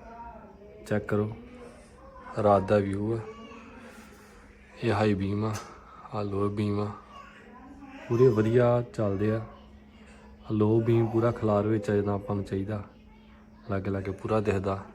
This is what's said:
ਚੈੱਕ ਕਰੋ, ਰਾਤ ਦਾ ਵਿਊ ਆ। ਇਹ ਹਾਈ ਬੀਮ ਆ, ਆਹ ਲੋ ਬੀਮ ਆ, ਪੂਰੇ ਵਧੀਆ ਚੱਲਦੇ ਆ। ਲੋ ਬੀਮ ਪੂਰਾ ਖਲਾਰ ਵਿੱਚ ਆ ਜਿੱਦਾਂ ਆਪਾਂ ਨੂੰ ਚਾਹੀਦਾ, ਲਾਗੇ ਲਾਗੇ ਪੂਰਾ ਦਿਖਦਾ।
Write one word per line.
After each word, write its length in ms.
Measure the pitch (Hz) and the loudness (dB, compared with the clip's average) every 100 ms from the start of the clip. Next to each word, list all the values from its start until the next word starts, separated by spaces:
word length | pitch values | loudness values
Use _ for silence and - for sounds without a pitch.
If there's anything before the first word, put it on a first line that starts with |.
| 226 226 - - - - - - - | -18 -16 -16 -16 -20 -20 -20 -18 -4
ਚੈੱਕ 180 | 104 - | -4 0
ਕਰੋ, 280 | 104 107 113 - - - - - - - - - - | -2 -2 -6 -16 -18 -18 -20 -20 -20 -20 -18 -10 0
ਰਾਤ 200 | 104 98 95 | 4 6 6
ਦਾ 100 | 104 | 2
ਵਿਊ 360 | 98 98 104 117 | 2 -2 -2 -4
ਆ। 40 | - - - - - - - - - - - - - - - - | -6 -14 -16 -18 -20 -20 -20 -20 -20 -20 -20 -20 -20 -20 -20 -4
ਇਹ 80 | 120 | 0
ਹਾਈ 200 | 104 107 | 2 2
ਬੀਮ 320 | 98 98 101 110 | 2 0 -2 -2
ਆ, 80 | 104 - - - - - | -4 -10 -18 -20 -20 -10
ਆਹ 100 | 107 | -6
ਲੋ 260 | 101 98 101 | -4 0 0
ਬੀਮ 300 | 104 104 101 | 0 0 0
ਆ, 60 | 104 101 - - - - - - - - - - - | -2 -6 -16 -20 -20 -20 -20 -20 -20 -20 -18 -14 -2
ਪੂਰੇ 200 | 117 131 | 6 6
ਵਧੀਆ 520 | 110 107 123 120 120 120 - | 6 4 4 4 2 0 -2
ਚੱਲਦੇ 360 | 104 98 107 | -2 0 0
ਆ। 100 | 113 113 - - - - - - - - - - | 0 -4 -14 -20 -20 -20 -20 -20 -20 -20 -16 -4
ਲੋ 280 | 110 107 113 | 2 4 4
ਬੀਮ 260 | 113 117 113 | 4 4 4
ਪੂਰਾ 240 | 113 117 | 2 2
ਖਲਾਰ 360 | 117 107 104 104 | 2 2 2 2
ਵਿੱਚ 220 | 110 104 | 0 2
ਆ 60 | 101 | 2
ਜਿੱਦਾਂ 180 | 101 | 2
ਆਪਾਂ 220 | 101 101 101 | -2 -2 -4
ਨੂੰ 100 | 95 | -4
ਚਾਹੀਦਾ, 380 | 98 98 107 98 - - - - - - - - | -4 -4 -6 -10 -18 -20 -20 -20 -20 -20 -16 -6
ਲਾਗੇ 200 | 98 98 | -4 -2
ਲਾਗੇ 200 | 95 95 | -4 -4
ਪੂਰਾ 260 | 92 107 110 | -6 0 0
ਦਿਖਦਾ। 440 | 104 95 95 95 - | 2 0 0 -4 -6